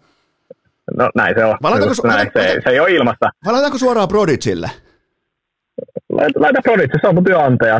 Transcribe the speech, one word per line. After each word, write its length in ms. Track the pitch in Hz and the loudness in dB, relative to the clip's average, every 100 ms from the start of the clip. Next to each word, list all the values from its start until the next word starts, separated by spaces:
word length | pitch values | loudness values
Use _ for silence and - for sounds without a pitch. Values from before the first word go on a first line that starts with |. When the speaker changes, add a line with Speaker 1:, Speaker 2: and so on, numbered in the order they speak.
| _ _ _ _ - - _ _ - - | _ _ _ _ -20 -20 _ _ -10 -4
Speaker 1:
No, 120 | 120 113 | -2 0
näin 200 | 104 113 | 0 0
se 80 | 110 | 0
on. 120 | 107 | 0
Speaker 2:
Vai 100 | 151 | -2
laitetaanko 180 | 233 247 | 0 0
Speaker 1:
Just 100 | 254 | -2
Speaker 2:
su-, 60 | 117 | 0
Speaker 1:
näin, 120 | 107 | 0
se, 200 | 104 117 | 0 0
Speaker 2:
laitetaanko 220 | 92 - | 0 0
Speaker 1:
se 60 | 127 | 0
ei 100 | 131 | 2
ole 120 | 175 | 2
ilmasta. 340 | 170 120 113 117 - 170 | 2 0 0 -4 -4 -2
Speaker 2:
vai 80 | |
laitetaanko 240 | 240 285 269 | -2 -2 0
suoraan 300 | 254 233 185 | 0 0 0
Brodicille? 640 | 208 185 127 117 87 82 - _ _ _ _ _ _ _ _ _ - - - - | 0 0 0 -2 -4 -6 -12 _ _ _ _ _ _ _ _ _ -18 -16 -16 -6
Speaker 1:
Laita, 320 | - - - | -2 -2 2
laita 180 | 277 269 | 0 2
Brodicille, 360 | 254 214 139 156 | 0 0 0 0
se 60 | 208 | 2
on 80 | 175 | 2
mun 80 | |
työnantaja, 560 | 185 175 139 123 117 110 | 2 2 2 2 2 0